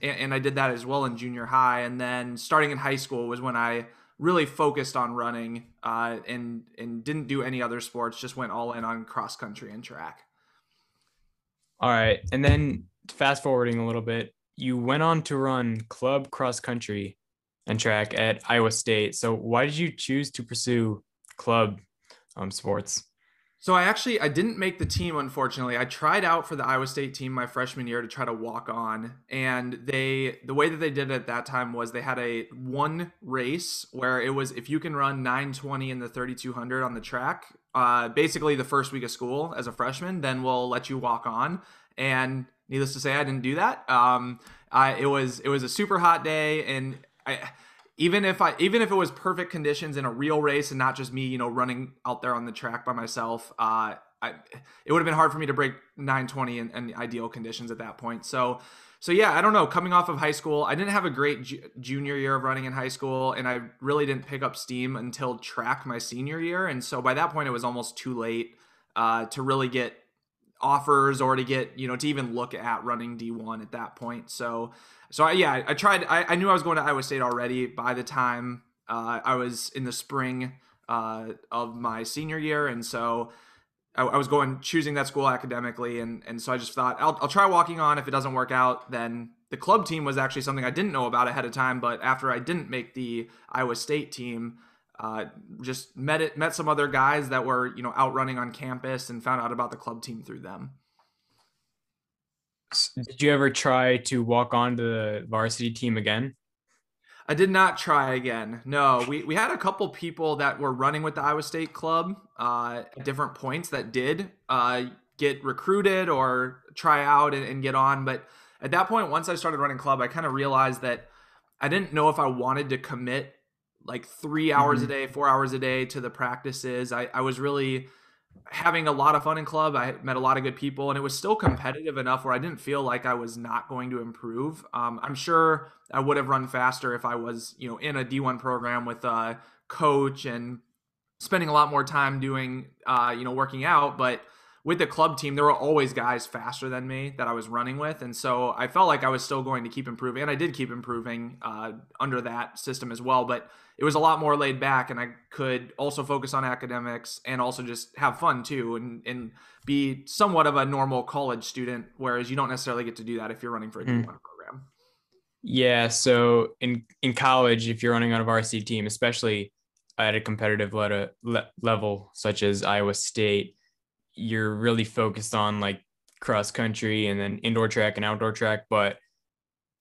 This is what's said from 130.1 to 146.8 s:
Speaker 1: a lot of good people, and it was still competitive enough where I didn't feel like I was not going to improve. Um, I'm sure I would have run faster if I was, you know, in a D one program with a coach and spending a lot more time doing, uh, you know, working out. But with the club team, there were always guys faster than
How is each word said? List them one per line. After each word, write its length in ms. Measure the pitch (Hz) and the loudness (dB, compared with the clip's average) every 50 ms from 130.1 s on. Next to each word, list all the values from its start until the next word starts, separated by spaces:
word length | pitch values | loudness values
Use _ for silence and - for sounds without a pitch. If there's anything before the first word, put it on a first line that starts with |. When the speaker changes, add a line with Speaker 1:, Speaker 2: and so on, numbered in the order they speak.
| 131 | -2
Speaker 1:
a 40 | 131 | 0
lot 160 | 131 131 135 | 2 2 2
of 60 | 135 131 | 2 2
good 140 | 135 131 | -4 -4
people, 340 | - 143 143 135 139 139 139 | -4 -6 -6 -4 -2 -2 -2
and 60 | 139 | -2
it 60 | 139 139 | 0 -2
was 140 | 139 135 | -4 -4
still 200 | - - 196 220 | -4 0 0 0
competitive 640 | 214 202 - 131 - - 127 135 147 156 160 135 135 | 4 4 2 2 2 -2 -6 -6 -4 -6 -6 -4 -2
enough 260 | 127 127 131 131 131 | 0 0 0 0 2
where 100 | 131 123 | 0 0
I 40 | 127 | 0
didn't 220 | 139 170 117 110 | 0 -4 -8 -8
feel 220 | - 139 143 139 139 | -6 -2 -2 0 0
like 240 | 127 120 123 123 | 0 0 0 0
I 80 | 127 123 | 0 0
was 220 | 120 117 117 113 | 0 -2 -6 -10
not 320 | 120 117 117 113 120 - - | -10 -8 -4 -4 -4 -4 -6
going 220 | 123 127 123 127 | -8 -8 -6 -6
to 100 | 127 120 | -6 -6
improve. 640 | 117 117 113 - - 117 113 120 135 156 160 151 - - - | -6 -8 -12 -12 -10 -8 -6 -4 -4 -4 -6 -8 -14 -8 -6
Um, 240 | 123 120 120 117 113 - | -4 -4 -4 -4 -6 -6
I'm 120 | 139 139 | -6 -6
sure 560 | 135 - 175 170 165 160 160 156 151 156 - - _ _ - - | -6 -2 2 4 6 6 6 4 2 -2 -10 -20 _ _ -6 -4
I 80 | 131 | -2
would 160 | 135 143 143 | 2 2 2
have 120 | 143 135 131 | 2 2 2
run 200 | 139 135 131 127 | 2 0 0 0
faster 460 | 127 127 123 131 131 - - 127 120 | -2 2 2 2 2 0 -2 -2 -4
if 100 | 120 120 | -2 -2
I 100 | 123 120 | -2 -2
was, 400 | 117 117 120 117 117 113 - - - | -2 -4 -6 -6 -8 -10 -14 -14 -12
you 100 | 127 120 | -10 -10
know, 80 | 113 | -10
in 180 | 117 - 151 143 | -6 -6 -4 -2
a 80 | 135 127 | -2 -2
D 160 | 117 131 135 | -2 0 0
one 200 | 139 131 127 117 | 0 0 -2 -2
program 480 | - 127 123 120 120 120 120 123 120 | -2 -2 -2 0 0 0 -2 -2 -2
with 180 | 120 117 117 - | -4 -6 -4 -2
a 340 | 123 117 113 113 113 117 - - - _ _ _ - | -2 0 0 0 -2 -4 -8 -12 -20 _ _ _ -14
coach 560 | - - 165 147 143 139 139 135 135 135 - | -6 2 4 6 6 6 4 2 0 -4 -8
and 360 | 135 117 120 120 120 123 120 _ _ _ _ _ _ _ _ _ _ _ - | -8 -6 -6 -8 -10 -12 -12 _ _ _ _ _ _ _ _ _ _ _ -14
spending 280 | - - 196 180 170 156 | -6 0 0 2 2 6
a 40 | 151 | 6
lot 180 | 147 151 147 | 6 6 6
more 140 | 147 139 135 | 4 0 0
time 340 | 139 151 143 139 135 139 135 | 2 2 2 2 2 0 0
doing, 480 | 131 135 135 131 131 127 127 131 131 - _ _ - | -2 -2 -2 -2 -4 -4 -6 -8 -10 -12 _ _ -2
uh, 280 | - 131 123 120 120 120 | 2 2 4 4 4 2
you 60 | 117 127 | 0 -4
know, 100 | 127 127 | -4 0
working 320 | 131 135 135 135 131 135 | 0 0 -2 -2 -2 2
out. 340 | 165 175 147 143 143 123 - | 4 6 6 4 4 2 2
But 240 | 131 127 123 117 - - - _ - - _ _ - | 2 2 0 0 -6 -14 -20 _ -20 -20 _ _ -2
with 140 | 151 175 170 | 0 2 2
the 80 | 165 | 2
club 320 | 147 - - 156 165 151 131 | 0 4 4 4 4 4 0
team, 160 | 147 143 139 | -4 -4 0
there 100 | 143 147 | 4 6
were 80 | 147 139 | 6 6
always 400 | - 135 147 156 151 135 131 135 | 6 4 4 4 4 4 4 0
guys 340 | 135 120 123 123 120 - | 0 0 0 0 0 -2
faster 440 | - - 120 113 120 123 - 135 131 | -8 -10 -8 -8 -8 -8 -6 -6 -6
than 180 | 127 127 | -6 -6